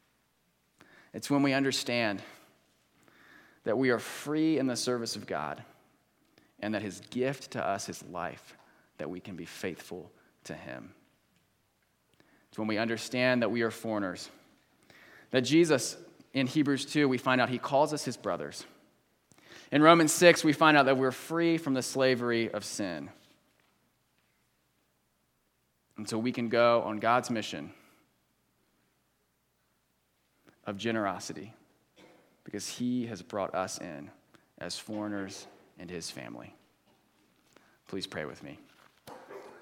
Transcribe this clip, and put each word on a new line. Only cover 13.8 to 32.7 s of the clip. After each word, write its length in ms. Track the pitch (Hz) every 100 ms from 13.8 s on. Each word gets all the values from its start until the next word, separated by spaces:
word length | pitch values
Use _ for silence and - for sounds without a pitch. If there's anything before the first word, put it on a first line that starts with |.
| 113 107 95 87 - - _ _ _ _ _ - - - -
That 100 | 131
Jesus, 560 | 120 156 170 135 - - - - -
in 120 | 135 127
Hebrews 400 | 156 143 139 -
two, 220 | 151 143
we 80 | 123
find 240 | 131 127
out 80 | 120
he 80 | 123
calls 360 | - 139 151
us 120 | 147 -
his 120 | 120
brothers. 480 | 101 87 73 - - - _ _ _ _ _ - - - -
In 100 | 143
Romans 300 | 156 170 156
six, 320 | - 175 165
we 100 | 160
find 240 | 143 156 147
out 80 | 131
that 120 | 131
we're 140 | 131
free 460 | 123 - 165 170 160
from 160 | 156
the 80 | 131
slavery 680 | 127 135 131 123 120 117 113
of 140 | 104 -
sin. 440 | - 98 78 73 - _ _ _ _ _ _ _ _ _ _ _ _ _ _ _ _ _ _ _ _ _ _ _ _ _ _ _ -
And 100 | 107
so 100 | 110
we 140 | 123
can 180 | 123 117
go 320 | 117 120 117
on 140 | 101 107
God's 320 | 110 123 -
mission 420 | 117 104 82 73 - _ _ _ _ _ _ _ _ _ _ _ _ _ _ _ _ _ _ _ _ _ _ _ _ _ _ - _ -
of 120 | 101
generosity 760 | 113 113 101 90 - 78 101 - _ _ _ _ - - _ _
because 240 | - 101
he 380 | -